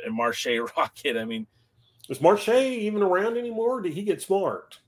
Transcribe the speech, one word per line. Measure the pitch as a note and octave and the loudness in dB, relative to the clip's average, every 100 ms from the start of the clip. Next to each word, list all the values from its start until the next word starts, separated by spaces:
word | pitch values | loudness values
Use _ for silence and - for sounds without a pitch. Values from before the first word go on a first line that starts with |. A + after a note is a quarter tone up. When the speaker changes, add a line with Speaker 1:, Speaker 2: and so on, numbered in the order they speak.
| A#2 | -6
Speaker 1:
and | A2+ | -2
Marshe | A#2 A#2 B2+ A#2 A#2 | -2 -2 -2 -2 -2
<laughs> | - | -2
Rockett? | C3+ - D3 D#3+ | -4 -2 -4 -2
I | |
mean, | A2+ A2+ A2 _ _ _ _ _ - | -4 -6 -8 _ _ _ _ _ -12
Speaker 2:
Is | C3 | 4
Marshe | D#3+ G#3 G#3+ B3 | 6 6 4 4
even | C4 B3 G#3+ G#3+ | 2 0 -2 0
around | G3 F3+ A3 A#3 | 2 2 0 -2
anymore? | A#3+ A3 A3+ B3+ | -4 -2 -2 -2
Did | F3+ | -4
he | D3+ | -4
get | G#3 F3 | -2 -2
smart? | - G3 F3 F#2+ - - | 0 0 0 -4 -10 -20